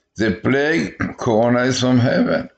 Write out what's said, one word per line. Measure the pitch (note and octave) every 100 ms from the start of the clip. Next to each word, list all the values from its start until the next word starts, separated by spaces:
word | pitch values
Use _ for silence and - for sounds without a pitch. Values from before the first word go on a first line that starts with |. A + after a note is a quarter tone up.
| _ -
the | - F3
plague, | A#2 C3+ D3 E3 F#2+ -
<clears throat> | - -
corona | B2+ G#2+ A#2+ B2
is | B2+ B2+
from | B2+ B2+
heaven. | A#2+ - - D#2+ -